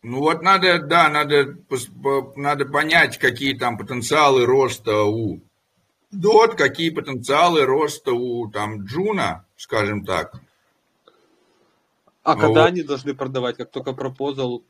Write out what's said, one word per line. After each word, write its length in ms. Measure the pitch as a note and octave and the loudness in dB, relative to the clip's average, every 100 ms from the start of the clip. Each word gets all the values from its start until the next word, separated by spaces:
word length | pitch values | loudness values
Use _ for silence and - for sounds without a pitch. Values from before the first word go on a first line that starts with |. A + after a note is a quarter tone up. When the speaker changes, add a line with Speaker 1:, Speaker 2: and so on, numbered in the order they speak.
Speaker 1:
Ну, 200 | A#2 C3 | -8 -2
вот 200 | D3+ E3 | -2 0
надо, 380 | F3+ F#3+ F#3 E3+ | 2 4 4 2
да, 280 | D3 E3+ D#3 | 2 2 4
надо 480 | D3 C#3+ D3 C3+ - _ | 2 2 2 0 -6 _
пос-, 220 | C3 A#2 - | -8 -8 -8
по-, 320 | C3+ C#3 A#2+ C3+ | -4 -2 -4 -6
надо 300 | C#3+ C#3+ C3 | -4 -2 -2
понять, 540 | C#3+ D#3 E3 D3 - | -2 2 2 2 2
какие 360 | C3 A#2 C#3 B2 | -2 0 -4 -2
там 220 | B2+ A2 | -4 -4
потенциалы 680 | G#2 B2 A2+ D3 C#3+ C3 | -8 -8 0 4 4 4
роста 600 | A#2+ C3+ B2+ A#2 A2+ G#2+ | 4 2 2 -2 -2 2
у 360 | G#2 A2 A2 E2 _ _ _ _ _ _ _ | 2 0 -6 -8 _ _ _ _ _ _ _
дот, 460 | G3+ G3 A3 A3+ - | -2 4 6 6 4
какие 340 | C#3 - E3 | 0 0 -4
потенциалы 760 | D#3 C#3 B2+ A#2+ C#3+ F3 D#3+ | -4 -8 -10 0 4 4 4
роста 500 | C3 C3+ D3 - - | 2 2 0 -4 -4
у, 360 | A#2+ B2 A#2+ A2 | -2 -2 -6 -6
там, 360 | G#2 G#2 G#2+ G2 | -6 -6 -6 -8
Джуна, 600 | D3 G3+ G3+ G#2 E2 _ _ | -4 -2 -2 -2 -4 _ _
скажем 480 | - A#2 G#2 G#2 | -4 -2 -2 -4
так. 380 | F#2+ F2 D#2 - _ _ _ _ _ _ _ _ _ _ _ _ _ _ _ _ _ _ | -4 -4 -4 -14 _ _ _ _ _ _ _ _ _ _ _ _ _ _ _ _ _ _
Speaker 2:
А 100 | - | -2
когда 280 | D#3 D#3 D#3+ | 2 4 6
Speaker 1:
Вот. 80 | E3 | 4
Speaker 2:
они 120 | F3+ | 2
должны 320 | D3 C#3 C3+ | -6 -6 -6
продавать? 440 | C3+ C3 C3+ B2 A#2+ | -8 -6 -4 -6 -6
Как 120 | A#2+ | -10
только 240 | C#3 C3+ | -10 -10
пропозал, 720 | C3 C3 C3 C#3 C#3 B2 A#2+ | -8 -8 -6 -6 -4 -6 -6